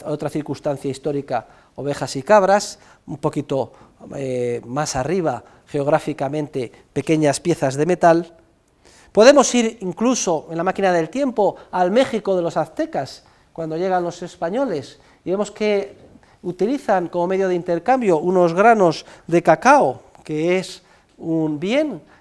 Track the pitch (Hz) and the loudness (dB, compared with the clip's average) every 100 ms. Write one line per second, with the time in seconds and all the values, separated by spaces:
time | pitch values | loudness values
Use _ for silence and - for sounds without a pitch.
0 | - 147 151 156 147 135 151 139 139 131 | -6 -6 -4 -6 -6 -6 -6 -6 -6 -6
1 | 156 143 135 123 - - _ - 135 143 | -6 -6 -6 -8 -8 -20 _ -10 -8 -6
2 | 135 139 - 208 185 202 - - _ _ | -6 -8 4 4 6 2 0 -14 _ _
3 | - 156 151 151 143 135 117 - - _ | -16 -6 -4 -4 -4 -6 -6 -10 -20 _
4 | - 143 135 127 123 120 117 131 151 135 | -16 -10 -6 -4 -4 -6 -6 -6 -4 -4
5 | 131 185 156 120 - _ _ 147 139 151 | -4 -2 -2 -6 -12 _ _ -6 0 0
6 | - 147 135 151 147 135 117 - _ - | -2 -6 -6 -6 -6 -8 -8 -12 _ -8
7 | 139 160 151 135 175 160 139 135 156 175 | 0 2 2 0 -2 0 -2 0 -2 2
8 | 170 165 175 - _ _ _ _ _ _ | 4 4 0 -16 _ _ _ _ _ _
9 | _ - 233 285 240 247 226 - 185 175 | _ 6 8 8 4 2 0 -4 -10 -2
10 | 226 247 - 156 - 165 180 185 196 175 | 0 0 -2 -4 -4 -4 -4 0 2 2
11 | 160 247 277 226 190 - - 180 180 220 | 0 -4 -4 0 0 0 -8 -2 2 2
12 | 262 220 190 185 170 170 151 - 311 190 | 0 -2 -2 -2 -2 -4 -6 -6 -6 -6
13 | 135 - _ _ _ - 160 160 190 185 | -8 -12 _ _ _ -12 -8 -4 -2 -2
14 | 175 165 175 - 170 220 277 160 120 - | -2 -8 -14 -8 -6 -4 -4 -4 -8 -20
15 | _ _ - 196 202 - 214 202 - - | _ _ -6 -4 -4 -4 -2 -2 -4 -14
16 | - - _ _ 185 170 202 277 - 190 | -20 -20 _ _ -10 -2 -2 -2 0 0
17 | 170 175 175 190 190 180 170 170 165 262 | 0 -4 -2 0 0 -2 -2 -4 0 0
18 | 220 156 175 185 175 170 220 220 180 143 | 2 2 2 2 2 6 4 6 4 2
19 | - - - 170 170 160 240 285 160 120 | -8 -20 0 2 4 4 6 6 4 -2
20 | - - - 151 165 185 175 - _ _ | -14 -20 -10 -4 0 0 -2 -14 _ _
21 | _ _ 165 160 156 147 180 269 311 170 | _ _ -4 -2 -2 -4 -2 -2 -2 -6
22 | - _ | -16 _